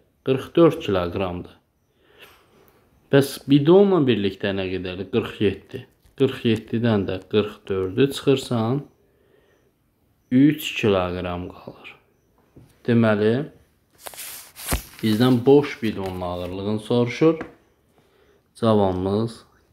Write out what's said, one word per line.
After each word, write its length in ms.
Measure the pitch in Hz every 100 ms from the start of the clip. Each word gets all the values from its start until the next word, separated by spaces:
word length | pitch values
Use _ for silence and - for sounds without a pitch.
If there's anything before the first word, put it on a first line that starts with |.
| _ _ -
Qırx 240 | 131 - -
dörd 240 | 165 151
kiloqramdır. 720 | - 95 87 98 92 87 82 - _ _ _ _ _ _ - _ _ _ _ _ _ _ _
Bəs 240 | 139 139 - -
bidonla 560 | 143 139 180 202 185
birlikdə 480 | 131 107 101 95 104
nə 160 | 98 95
qədərdir? 460 | 92 92 90 98
Qırx 260 | 117 101 -
yeddi. 460 | 104 101 - 120 - _ _ -
Qırx 240 | 131 127
yeddidən 640 | 120 110 - 117 117 104 92
də 140 | 92 -
qırx 320 | 107 101 - -
dördü 420 | 95 92 98 139
çıxırsan, 720 | 135 - 135 - 120 110 139 - _ _ _ _ _ _ _ _ _ _ _ _ _ _
üç 440 | 127 147 147 - -
kiloqram 680 | 110 98 90 90 87 90 90
qalır. 380 | - - - - - _ _ _ _ _ - - _ -
Deməli, 460 | 117 113 104 107 120 151 - _ _ _ _ - - - - - - - 117 - -
bizdən 380 | 110 107 127 127 127
boş 360 | 143 143 -
bidonun 380 | 110 98 95 92
ağırlığını 580 | 90 90 90 98 98 107
soruşur. 600 | - 123 120 - 156 160 - - _ _ _ _ _ _ _ _ _
Cavabımız 920 | - 113 107 98 90 95 101 117 - _ _ _